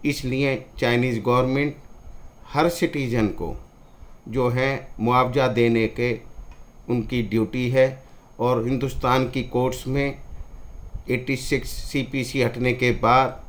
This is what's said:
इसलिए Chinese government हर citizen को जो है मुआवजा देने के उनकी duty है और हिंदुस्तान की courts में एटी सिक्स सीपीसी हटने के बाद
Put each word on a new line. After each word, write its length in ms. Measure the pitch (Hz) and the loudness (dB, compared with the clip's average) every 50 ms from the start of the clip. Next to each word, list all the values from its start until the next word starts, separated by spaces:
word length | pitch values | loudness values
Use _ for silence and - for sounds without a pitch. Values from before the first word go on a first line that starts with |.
| - | -2
इसलिए 500 | 147 139 - - 127 127 131 139 139 135 127 - - - - | -2 -2 -2 -4 -4 -2 0 0 0 0 -2 -6 -12 -6 -2
Chinese 400 | - 120 120 120 123 131 120 113 | 0 2 2 2 2 2 0 0
government 560 | 95 123 120 127 127 131 131 139 143 147 143 - - - - - - - - - - - - - - - | 0 2 4 4 4 2 2 0 0 -2 -4 -8 -16 -20 -20 -18 -18 -16 -14 -14 -16 -16 -18 -20 -18 -4
हर 220 | - 143 156 170 | 0 2 2 2
citizen 580 | 170 - 175 165 - 147 135 123 117 120 110 101 | 2 2 -2 0 0 -2 -2 0 2 2 2 2
को 220 | 87 - 82 80 - - - - - - - - - - - - - - - - | 0 -4 -6 -8 -8 -10 -12 -16 -20 -20 -20 -20 -20 -20 -20 -20 -20 -18 -14 -6
जो 200 | 110 135 127 123 | -2 0 0 2
है 460 | 117 127 131 135 139 - - - - - | 2 2 0 0 -2 -4 -8 -12 -6 -2
मुआवजा 480 | 104 117 123 127 127 123 120 139 131 127 | 0 4 4 4 4 4 4 2 2 2
देने 380 | 117 120 117 117 117 117 113 110 | 4 4 4 4 4 4 2 0
के 240 | - - 120 123 113 113 - - - - - - - - - - - - - - | 0 -2 -2 -2 -2 -4 -6 -14 -16 -14 -14 -14 -16 -18 -18 -20 -20 -20 -4 -2
उनकी 320 | 123 120 110 - 127 123 117 | -2 -2 0 -2 -2 -2 -2
duty 460 | 98 107 113 110 - - 127 127 120 | 0 2 2 2 2 0 -2 -2 2
है 180 | 123 131 131 131 131 - - - - - - - - - | 4 6 4 4 4 -4 -16 -20 -20 -20 -20 -20 -6 -2
और 260 | 117 123 127 117 113 | 2 2 2 2 2
हिंदुस्तान 640 | 120 135 123 135 131 - - - 123 123 131 127 120 | 0 0 0 0 -2 -2 -2 2 2 4 2 2 0
की 140 | 127 131 120 - | -2 -4 -4 -2
courts 360 | - 123 127 127 127 127 - 131 | 0 0 0 0 -2 -4 -4 -2
में 300 | 131 139 139 139 - - - - - - - - - - - - - - - - - - - - | 0 0 0 0 -4 -6 -12 -14 -12 -12 -12 -12 -12 -14 -14 -14 -14 -14 -14 -12 -12 -12 -4 -2
एटी 260 | 127 123 123 - 135 123 | -2 -2 0 -2 -4 -4
सिक्स 320 | - - 151 131 - - - - - | -2 0 -2 -2 -2 -4 -8 -6 -8
सीपीसी 580 | - - 143 127 120 - 135 123 123 - 139 123 | -4 -2 -2 -2 -2 -2 -4 -4 -2 0 2 2
हटने 300 | 117 113 120 123 127 120 | 2 2 0 0 0 2
के 180 | 123 127 123 113 - | 2 2 2 2 2
बाद 380 | - 113 120 127 135 131 - - - | 4 6 6 6 4 2 -2 -8 -14